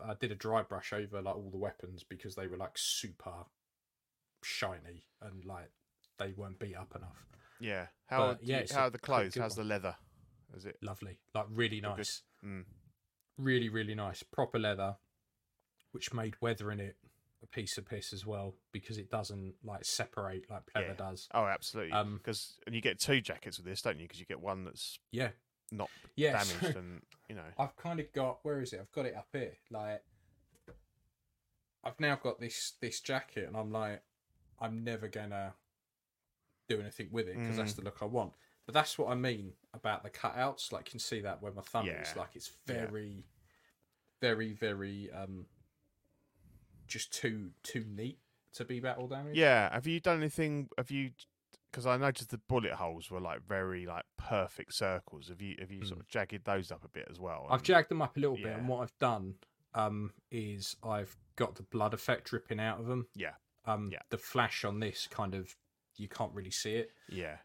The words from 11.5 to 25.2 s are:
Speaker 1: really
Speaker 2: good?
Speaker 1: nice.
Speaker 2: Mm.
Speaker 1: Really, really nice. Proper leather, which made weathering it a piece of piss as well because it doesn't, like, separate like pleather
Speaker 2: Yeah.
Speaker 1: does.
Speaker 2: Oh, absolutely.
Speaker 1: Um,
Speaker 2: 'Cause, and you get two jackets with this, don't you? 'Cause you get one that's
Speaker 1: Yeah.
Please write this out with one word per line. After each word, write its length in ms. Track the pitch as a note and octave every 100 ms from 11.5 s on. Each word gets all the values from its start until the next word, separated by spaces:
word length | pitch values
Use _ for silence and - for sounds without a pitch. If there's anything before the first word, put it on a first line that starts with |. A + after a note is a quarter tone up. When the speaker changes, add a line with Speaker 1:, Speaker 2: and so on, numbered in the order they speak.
Speaker 1:
really 300 | A2 A2+ G#2+
Speaker 2:
good? 160 | G#2 G2+
Speaker 1:
nice. 260 | G2+ - - _ G2+
Speaker 2:
Mm. 180 | F#2+ F2+ - - _ _ _ _ -
Speaker 1:
Really, 300 | C3+ B2+ A2+
really 260 | A2 G#2+ G#2+
nice. 260 | G2+ F2+
Proper 380 | - - C3 A#2
leather, 360 | G#2+ G2 G2 G2 _ _ _ _ _ _ _ _ _
which 220 | A#2+ -
made 220 | A#2+ A2 -
weathering 380 | A#2 G#2+ G#2 G#2
it 180 | G2 - - _ _ _
a 40 | -
piece 320 | - G2+ -
of 80 | G2+
piss 240 | G#2 -
as 120 | G2 G#2+
well 280 | G2+ G2 - _
because 280 | G#2 - G#2+
it 120 | F#2+
doesn't, 440 | A2+ G2+ G2+ F#2+ -
like, 200 | G#2+ G2
separate 640 | - - G#2+ - G2 F#2+ -
like 160 | G2+ -
pleather 220 | G#2+ E2+
Speaker 2:
Yeah. 60 |
Speaker 1:
does. 320 | F2 F#2+ F#2 -
Speaker 2:
Oh, 120 | A#2 G2+
absolutely. 460 | F#2+ - A2+ E2
Speaker 1:
Um, 260 | G#2 G#2 G2+
Speaker 2:
'Cause, 360 | - G#2 - - -
and 80 |
you 60 | A#2
get 180 | A2+ F#2+
two 200 | - C3+
jackets 360 | - - - F#2
with 100 | F2+
this, 140 | F#2+
don't 160 | A#2 D#2
you? 80 | E2+
'Cause 140 | E2+
you 60 | F2+
get 140 | C#2+
one 240 | F#2+ F#2+
that's 340 | F2+ - - - _
Speaker 1:
Yeah. 200 | A#2